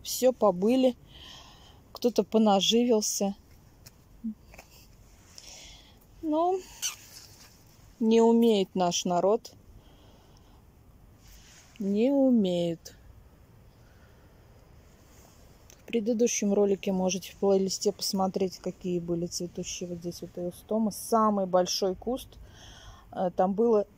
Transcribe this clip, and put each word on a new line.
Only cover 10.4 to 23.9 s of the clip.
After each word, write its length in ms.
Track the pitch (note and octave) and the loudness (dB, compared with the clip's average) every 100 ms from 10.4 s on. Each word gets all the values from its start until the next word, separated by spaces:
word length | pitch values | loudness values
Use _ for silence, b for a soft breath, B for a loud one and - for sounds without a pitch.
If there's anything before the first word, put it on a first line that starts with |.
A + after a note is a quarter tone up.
| b b - - - - - - B B B B B - | b b -20 -20 -20 -20 -20 -20 B B B B B -8
Не 320 | G3 G3+ B3 | -2 2 2
умеет. 840 | C#4 C4+ A#3+ F#3 F3 E3+ E3 - - - - - - - - - _ b b b b b - - - - - - - - - - - - - - | 4 4 4 2 0 -2 -4 -12 -20 -20 -20 -20 -20 -20 -20 -20 _ b b b b b -20 -20 -20 -20 -20 -20 -20 -20 -20 -20 -20 -20 -20 -20
В 160 | - - | -20 -4
предыдущем 680 | A#3 G#3+ A3+ A#3+ - G#3 | -2 -2 0 0 0 0
ролике 400 | G3+ G3+ F#3+ G3+ | 2 2 0 -2
можете 400 | F#3 F#3 F#3 - | -2 -2 -4 -10
в 40 | - | -2
плейлисте 540 | G3 G3 F#3+ - G#3 | 2 2 0 -2 -4
посмотреть, 680 | - - G3 F#3+ F#3 F#3 - | -4 -6 -2 -2 -2 -6 -6
какие 420 | F#3 - F#3 F3 | -12 -8 -6 -6
были 260 | E3+ E3+ F3 | -4 -4 -4
цветущие 600 | - F3 - E3+ - F3+ | -8 -10 -10 -10 -10 -10
вот 100 | F3 | -10
здесь 220 | F3 - | -10 -12
вот 100 | F3 - | -14 -8
эустомы. 560 | F3 - - G#3+ G#3+ | -10 -10 -6 -2 -2
Самый 540 | - - A3+ G#3+ G3+ F#3+ | -6 -2 2 2 0 0
большой 500 | F3+ F3+ - G3 F#3 | 0 0 -2 -4 -4
куст, 320 | - B3 - - B B B B B B B | -8 -8 -10 -20 B B B B B B B
э, 180 | - F3+ | -6 -4
там 200 | - F#3 | 0 0
было 320 | G3 A#3 G#3+ G3+ | 2 2 2 0